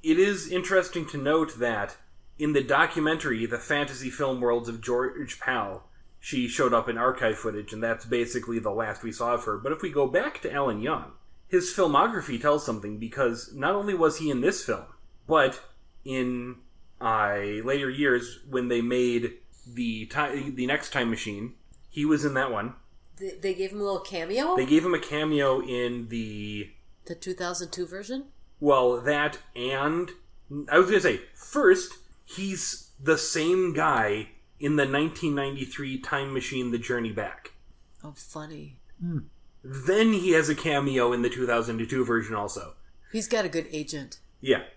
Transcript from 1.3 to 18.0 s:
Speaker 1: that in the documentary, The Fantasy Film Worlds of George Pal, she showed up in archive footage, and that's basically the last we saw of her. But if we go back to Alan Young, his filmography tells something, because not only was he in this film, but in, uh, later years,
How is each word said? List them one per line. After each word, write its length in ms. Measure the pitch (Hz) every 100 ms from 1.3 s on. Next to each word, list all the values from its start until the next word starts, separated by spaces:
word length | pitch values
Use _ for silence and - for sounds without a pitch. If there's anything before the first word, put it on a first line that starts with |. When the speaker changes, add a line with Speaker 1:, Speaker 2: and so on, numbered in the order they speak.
| 160 156 117
Speaker 1:
that 400 | 120 110 101 - - - - -
in 160 | 151
the 80 | 143
documentary, 800 | 131 139 165 165 156 160 147 113
The 140 | 113 117
Fantasy 500 | - 143 143 131 127
Film 320 | - 139 131
Worlds 260 | 123 120 117
of 100 | 113
George 580 | 117 123 127 - - -
Pal, 460 | - 127 101 98 - - - -
she 300 | - 131 120
showed 240 | - 131
up 160 | 117 113
in 80 | 113
archive 400 | 127 131 117 107
footage, 360 | 113 104 107
and 80 | 110
that's 240 | 113 113 117
basically 520 | 120 117 120 113 117
the 120 | 104
last 320 | 104 107 104
we 100 | 117
saw 220 | 107 117
of 100 | 120
her. 140 | 113 107
But 140 | 123
if 100 | 160
we 80 | 180
go 160 | 143 135
back 340 | 170 277 -
to 120 | -
Alan 280 | 143 139 104
Young, 320 | 120 156 - - - - -
his 220 | 180 180
filmography 680 | - 175 143 214 214 147 120
tells 240 | 147 147
something, 340 | 147 110 104 107
because 540 | 113 139 127 117 -
not 200 | 135 143
only 180 | 202 208
was 260 | 185 160 156
he 120 | 156
in 100 | 131
this 240 | 117 -
film, 200 | - 104 - - - - -
but 320 | 156 135 131 - - - -
in, 540 | - 131 123 123 123 120 - - - -
uh, 380 | 120 110 104 101 101 107
later 280 | 117 139 139
years, 480 | 131